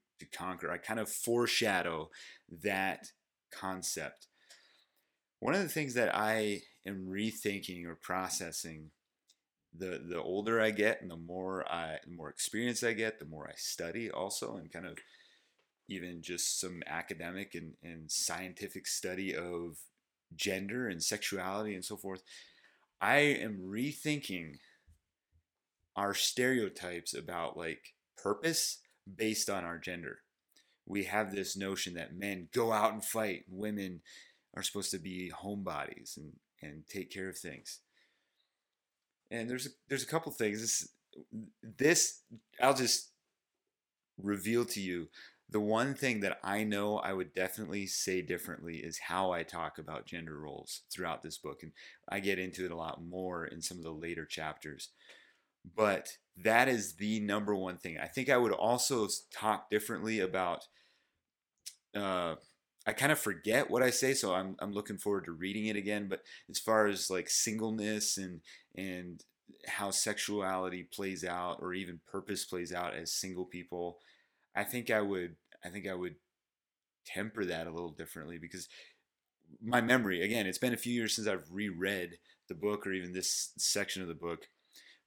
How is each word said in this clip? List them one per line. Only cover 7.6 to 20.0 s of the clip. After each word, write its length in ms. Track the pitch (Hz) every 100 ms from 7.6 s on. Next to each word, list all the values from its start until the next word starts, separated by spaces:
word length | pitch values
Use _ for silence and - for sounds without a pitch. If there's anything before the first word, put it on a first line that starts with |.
| - 87 85
or 100 | 82
processing, 960 | - 92 90 - 85 - 82 78 78 - _ _ _ _ _ _ _ 82
the, 240 | 92 85 85
the 140 | 87
older 400 | - 95 107 113
I 100 | 110
get 300 | 104 104 110
and 100 | 92
the 60 | 85
more 520 | 85 92 92 95 -
I, 280 | 85 82 78 -
the 100 | 85
more 140 | 76
experience 520 | - - 107 123 117
I 120 | 120
get, 260 | 110 110 -
the 60 | 76
more 200 | 78 76
I 100 | -
study 520 | - - 85 95 113
also, 460 | - 98 - 117 107
and 160 | 80
kind 160 | 85 90
of 100 | - - - - _ _ _ _ _ -
even 320 | 95 87 85
just 400 | 82 87 - -
some 200 | 92 87 -
academic 680 | 82 - 85 85 92 98 85
and, 180 | 80 -
and 260 | 82 82 78
scientific 800 | - - 85 92 85 101 95 -
study 480 | - 98 90 95 82
of 420 | 87 87 85 76 - _